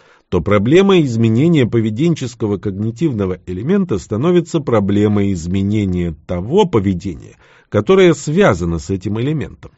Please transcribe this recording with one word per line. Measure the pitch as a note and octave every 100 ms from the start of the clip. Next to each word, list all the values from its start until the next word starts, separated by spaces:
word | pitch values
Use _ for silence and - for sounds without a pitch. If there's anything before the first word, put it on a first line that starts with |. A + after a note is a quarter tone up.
| _ _ -
то | F2+
проблема | D#2 G#2 G#2+ E3+ G3 F#3
изменения | C#3+ A2+ A2+ A2+ E3 D#3+ A2+
поведенческого | A#2 A2 G#2+ E3+ D#3 B2 - G#2+ G2
когнитивного | G#2+ F#2+ A2 A#2 E3 A2 F#2+ F2+ -
элемента | F2+ C3 G3+ F3 F#2+
становится | - G#2+ E3 F3 E3 E3
проблемой | C3+ A2+ G2 G2+ G#2+ G#2 G2
изменения | F#2 E2+ G2 G2 G#2+ G2 F2+ E2+ D#2 -
того | F2+ G2+ F#3
поведения, | G#3 A#2+ G2 F2+ G2 C2+ G#1 - _ _ -
которое | G#2 G#2 F#3+ F3+
связано | C3+ - E3 F#3 E2+ F2 E2
с | -
этим | F#2+ G#2+ G#2+
элементом. | C3 D#3 - - -